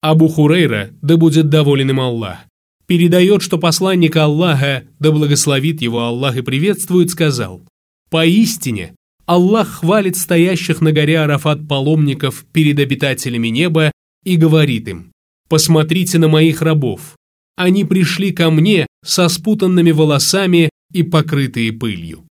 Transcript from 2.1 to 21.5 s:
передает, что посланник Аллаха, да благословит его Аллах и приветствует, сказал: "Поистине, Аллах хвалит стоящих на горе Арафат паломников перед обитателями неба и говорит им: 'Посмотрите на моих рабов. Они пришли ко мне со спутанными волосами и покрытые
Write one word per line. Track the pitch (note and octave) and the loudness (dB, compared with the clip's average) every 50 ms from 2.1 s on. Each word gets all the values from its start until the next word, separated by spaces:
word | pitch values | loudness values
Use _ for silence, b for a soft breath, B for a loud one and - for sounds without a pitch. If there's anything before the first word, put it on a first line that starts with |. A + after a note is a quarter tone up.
| A#2+ A#2 A2 G2 F2 - - _ _ _ _ _ _ _ _ | -4 -4 -6 -8 -10 -12 -18 _ _ _ _ _ _ _ _
передает, | _ F3 E3+ E3+ F3 E3+ F3+ F3+ F#3 G#3 G3+ | _ 0 2 2 4 4 4 4 4 4 2
что | F#3 F#3 - E3 | 0 -2 -4 -2
посланник | E3 E3+ D#3 - F#3+ F#3+ F#3+ F3+ E3+ D#3 D3+ | 0 0 -2 0 0 0 0 2 2 2 2
Аллаха, | D#3+ D#3 D3+ D3 D3+ F3 F3+ D#3 C3+ C#3 C#3 C#3 B2+ - - _ _ | 2 0 0 0 0 0 0 0 0 0 -2 -2 -6 -8 -14 _ _
да | C#3+ D#3 | 0 0
благословит | D#3 D3+ D3+ D3 D3 C3 - D3+ C#3 C3+ C3+ D#3+ E3 D3+ | 2 2 2 0 0 0 0 0 0 0 0 -2 -4 -2
его | C3 A#2 A#2 A#2 A#2 | -4 -4 -4 -4 -4
Аллах | A#2+ A#2+ B2 C3+ C#3 A#2+ B2+ | -4 -4 -4 -4 -4 -4 -4
и | |
приветствует, | B2 B2 B2+ C3+ D#3 G3+ G#3 G#3 - - F3+ F#3 F3 F3 | -6 -4 -4 -2 0 -2 -2 -4 -4 -2 0 0 0 0
сказал: | F3+ - E3+ D#3 C#3+ B2 A2 F#2 F#2 F2+ - _ _ _ _ _ _ _ _ _ | -2 -2 -2 -2 0 -2 -6 -8 -10 -16 -20 _ _ _ _ _ _ _ _ _
"Поистине, | - D#3+ D#3+ E3 F3 G#3 A3+ A3 - - - C3+ A2+ G2+ F2+ D#2+ - _ _ _ _ _ _ | -2 0 2 2 4 2 2 0 -2 -6 -6 -6 -6 -6 -8 -12 -16 _ _ _ _ _ _
Аллах | - F3 F3+ F3+ F#3 G#3 A3+ G3+ - - - | -2 2 2 2 2 2 0 0 -2 -6 -6
хвалит | - E3 G3 G#3+ G3+ F#3+ F3 | -2 0 0 0 0 -2 -4
стоящих | - - - F3+ E3 E3+ F3+ F#3+ E3+ - - E3 - | -6 -4 -2 0 2 2 2 0 -4 -2 -4 -4 0
на | D#3+ D#3+ D#3 | 0 0 2
горе | D3+ D3+ D3 D#3+ D#3+ | 2 0 0 0 0
Арафат | D#3 D3 D3 C#3 - D#3 D3+ C#3+ - - | 0 0 -2 -2 0 -2 -4 -4 -4 -4
паломников | D3 C#3 C3+ C#3+ D#3 D#3 D3+ C#3+ C3+ - - C3+ - - - _ _ | -4 -2 0 0 2 2 2 0 -2 -2 -4 -6 -6 -8 -18 _ _
перед | E3 D#3 D3 C#3+ C#3+ | 0 0 2 2 0
обитателями | C#3+ C3 C3+ C3+ D3+ C#3 C3 - - C3+ A#2+ A#2 A#2 A#2 | 0 -2 -2 -4 -2 -4 -4 -4 -6 -6 -4 -4 -4 -2
неба | A2+ B2 E3 F3+ D#3+ D#3+ D#3 D3+ - _ _ _ _ _ _ | -2 -2 -2 0 0 0 0 0 -2 _ _ _ _ _ _
и | F#3+ F3+ E3+ | -2 0 2
говорит | D#3+ D#3+ D3+ D#3+ D3+ D3+ B2 A2 A2 A2 | 4 4 4 4 2 2 -2 -4 -6 -8
им: | F#2 E2+ F2+ - _ _ _ _ _ _ _ _ | -12 -12 -14 -20 _ _ _ _ _ _ _ _
'Посмотрите | E3+ D#3 D#3 - E3 D#3 D3+ D#3 - F#3+ F3+ F3+ - E3 | 0 0 2 2 2 2 2 0 0 -2 -2 0 0 2
на | E3 D#3 | 2 4
моих | D#3 D#3 D#3+ E3 D#3 D#3+ | 4 4 2 2 2 0
рабов. | D#3+ D#3+ D#3+ D3+ C#3 B2 G2 F#2 - - - _ _ _ _ _ _ _ _ - | -2 0 0 0 -2 -4 -6 -8 -12 -20 -20 _ _ _ _ _ _ _ _ -2
Они | F3+ F3+ F#3 G3 G3 | 0 0 2 2 0
пришли | D#3 F#3 F#3+ F#3 D3 - - G3 G3+ | 0 0 0 0 -2 -2 -4 -4 -4
ко | F3+ - E3+ E3 | -2 0 0 2
мне | D#3+ D#3 D#3+ G#3 G#3+ F3+ C#3+ - _ _ _ | 2 2 2 2 2 0 0 -2 _ _ _
со | - - - F3+ E3+ | -6 -2 0 0 0
спутанными | F3 F3 - A3 G#3+ G#3+ G3 F#3 F#3 F3+ E3+ E3+ | -2 -4 -2 -4 -2 0 0 0 2 4 4 4
волосами | D#3+ D3+ D#3 D#3 D3 C#3+ D#3 - - F#3+ G3 F#3 F3+ E3+ E3 D#3 _ _ _ _ _ | 4 4 2 2 2 0 0 0 0 0 0 2 2 2 2 2 _ _ _ _ _
и | F3 E3 | -2 -2
покрытые | E3 F3 D#3+ D3+ D#3 D3+ C#3 C#3 B2 | 0 0 -2 0 0 -2 -2 -2 -2